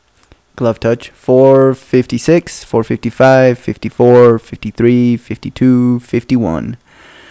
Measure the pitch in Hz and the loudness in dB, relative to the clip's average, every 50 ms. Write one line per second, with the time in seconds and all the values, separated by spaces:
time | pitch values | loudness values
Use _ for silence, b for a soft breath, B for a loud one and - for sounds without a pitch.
0 | _ _ _ _ _ _ _ _ _ _ _ - 127 117 110 - - 113 120 120 | _ _ _ _ _ _ _ _ _ _ _ -6 -4 -4 -4 -2 -2 -4 -4 -4
1 | - - _ _ - - 127 127 135 135 135 135 135 135 131 - - - - 127 | -6 -16 _ _ -2 0 2 4 4 4 4 4 2 0 -2 -4 -6 -4 -2 -2
2 | 123 - 127 120 - - 165 175 - - - - - - - 113 113 - 113 - | -2 -2 -6 -6 -2 0 0 0 -2 -6 -14 -16 -12 -6 -4 -4 -4 -4 -6 -8
3 | - 117 - - 131 131 131 131 131 127 123 123 - - 107 - - 110 - - | -8 -8 -2 0 2 2 4 4 2 0 0 -2 -6 -10 -10 -8 -10 -10 -4 0
4 | 123 123 123 123 123 120 117 113 - - - - - 110 - - 123 120 123 123 | 2 4 4 6 6 4 2 0 -4 -10 -18 -14 -14 -12 -6 -2 0 0 2 2
5 | 123 120 120 113 - - 117 - - 127 - - 135 127 127 123 123 123 123 120 | 0 0 -2 -4 -6 -10 -14 -12 -12 -12 -6 -2 0 0 2 2 0 -2 -2 -4
6 | 123 - - 120 - - 131 123 110 85 82 76 57 80 117 - _ b b b | -6 -6 -8 -8 -6 -4 -4 -4 -4 -4 -6 -6 -8 -10 -14 -16 _ b b b
7 | b b b b b b | b b b b b b